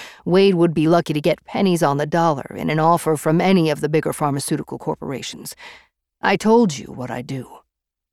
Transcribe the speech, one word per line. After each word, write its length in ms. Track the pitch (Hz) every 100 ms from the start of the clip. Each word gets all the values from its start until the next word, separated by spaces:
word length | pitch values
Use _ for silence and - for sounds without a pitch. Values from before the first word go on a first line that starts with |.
| - - -
Wade 300 | 175 196 175
would 180 | 170
be 140 | 160 156
lucky 260 | 170 -
to 80 | 151
get 240 | 165 156 -
pennies 380 | 220 196 170
on 140 | 156 139
the 100 | 151
dollar 480 | 170 165 143 - 98
in 140 | -
an 80 | 156
offer 360 | 160 170 - 156
from 240 | 160 160
any 300 | 180 190 160
of 120 | 147
the 80 | 147
bigger 240 | 156 151
pharmaceutical 680 | 139 151 139 - 151 - -
corporations. 760 | - 156 156 131 - - - - - - _ _ _ _
I 160 | 190 196
told 420 | 214 233 226 139
you 80 | -
what 200 | - 123
I 100 | 123
do." 380 | - 135 120 - _ _ _ _ _